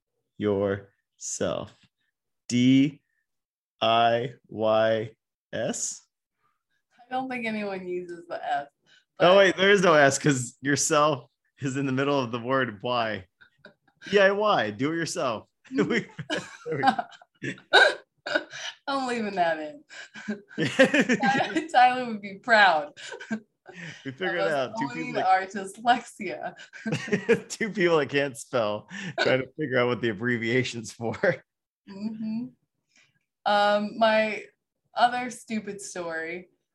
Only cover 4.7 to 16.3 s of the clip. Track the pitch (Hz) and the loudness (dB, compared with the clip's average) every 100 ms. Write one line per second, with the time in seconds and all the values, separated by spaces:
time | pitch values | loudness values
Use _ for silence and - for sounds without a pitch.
4.7 | 110 110 113 110 - _ _ _ 139 127 | 2 2 0 -2 -12 _ _ _ -8 -6
5.7 | 240 - - _ _ _ _ _ _ _ | -6 -8 -10 _ _ _ _ _ _ _
6.7 | _ _ _ 240 254 262 247 226 214 202 | _ _ _ _ -8 -6 -6 -6 -6 -6
7.7 | 190 180 180 175 170 165 - - 143 - | -8 -8 -8 -8 -14 -12 -10 -4 -6 -6
8.7 | _ _ _ _ - 165 196 196 165 190 | _ _ _ _ 2 6 8 6 4 4
9.7 | 202 180 151 139 135 151 131 120 - 135 | 6 6 8 6 4 2 0 -2 -6 -2
10.7 | 139 - 151 151 135 - _ _ _ 139 | 0 2 4 4 0 -6 _ _ _ -6
11.7 | 135 139 131 139 143 120 120 117 135 123 | -4 -2 0 0 0 -2 -6 -2 -2 -2
12.7 | 104 120 123 110 104 - _ _ _ - | -4 -6 -4 -4 -6 -12 _ _ _ -20
13.7 | _ _ _ - 196 196 202 214 165 107 | _ _ _ -2 4 4 4 2 2 0
14.7 | 104 143 165 160 180 139 107 - _ - | -2 -4 -4 -6 -4 -4 -6 -10 _ -8
15.7 | 262 - 226 - - - | -4 -2 -2 -4 -10 -8